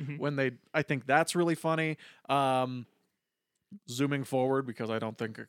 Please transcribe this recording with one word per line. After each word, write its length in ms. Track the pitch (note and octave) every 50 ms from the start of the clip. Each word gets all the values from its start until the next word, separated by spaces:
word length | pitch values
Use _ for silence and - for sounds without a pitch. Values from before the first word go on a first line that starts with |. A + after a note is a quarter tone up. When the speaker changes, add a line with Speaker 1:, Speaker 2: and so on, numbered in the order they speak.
Speaker 1:
Mm-hmm. 160 | C#3 C3+ C#3+
Speaker 2:
When 180 | D#3 C#3+ D3 C#3+
they, 140 | C#3 C3+ B2+ A#2+ - _ _ -
I 80 | D#3 D3+
think 220 | - D3 B2+ -
that's 300 | - C#3 D#3+ D#3+ - -
really 200 | F3 E3+ E3+ D#3+
funny. 420 | - - D#3+ D#3+ D#3+ D#3+ D#3 D3+ - - - - - - -
Um, 560 | C3+ C#3+ C3+ C3 C3 B2+ B2+ B2+ B2+ B2 A2+ - _ _ _ _ _ _ _ _ _ _ _ _ _ _ _ _ G3+ G3+ _ A#2+
zooming 340 | A#2+ B2+ C#3+ C#3 C#3+ C#3 B2+
forward, 420 | - C3 C3 B2+ C3 C3+ C3+ C3+
because 240 | B2 - - A2+ A2
I 100 | A2 A2
don't 180 | A2+ A2 A#2
think 220 | - A#2 A2 A2 A#2 A2